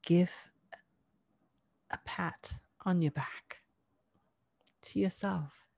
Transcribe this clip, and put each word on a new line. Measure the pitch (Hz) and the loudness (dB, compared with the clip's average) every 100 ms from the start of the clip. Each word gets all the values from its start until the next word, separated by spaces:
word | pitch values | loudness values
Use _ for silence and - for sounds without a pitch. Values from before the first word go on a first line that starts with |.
Give | - 170 180 - - _ _ - _ _ _ _ _ _ _ _ _ _ _ | 6 6 6 0 -18 _ _ -20 _ _ _ _ _ _ _ _ _ _ _
a | - | -10
pat | - - 175 - - - _ _ - | -8 -4 -4 -4 -12 -12 _ _ 2
on | 180 | 4
your | 160 | 4
back | 143 131 - _ - _ _ _ _ _ _ _ _ _ _ - _ | 0 -6 -8 _ -20 _ _ _ _ _ _ _ _ _ _ -20 _
to | - 202 | -6 0
yourself. | 190 - 202 185 143 - _ | 0 0 -4 -2 -4 -12 _